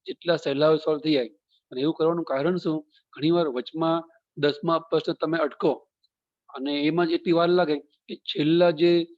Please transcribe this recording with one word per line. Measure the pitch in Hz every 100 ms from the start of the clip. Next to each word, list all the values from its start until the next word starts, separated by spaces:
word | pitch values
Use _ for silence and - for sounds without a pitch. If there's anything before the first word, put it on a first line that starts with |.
| -
જેટલા | - 170 165
સહેલા | 147 139 151
હોય | 156
સોલ્વ | 156 151
થઈ | 151
જાય. | 143 117 - _ _ _
અને | 127
એવું | 147
કરવાનું | 160 160 170
કારણ | 160 135 156 180
શું? | 165 156 - _ _
ઘણીવાર | - 151 170 160
વચમાં | 123 120 156 165 165 165 _ _ -
દસમા | 147 143 170 160
પ્રશ્ન | - 160 175
તમે | 160 156 165
અટકો | 151 - 170 123 - _ _ _ _ _ _ 131
અને | 139 143
એમાં | 147 170 170
જ |
એટલી | 165 175
વાર | 165 175
લાગે | 180 170 147
કે | - _ - -
છેલ્લા | - - 151 170 175
જે | 151 170 170 170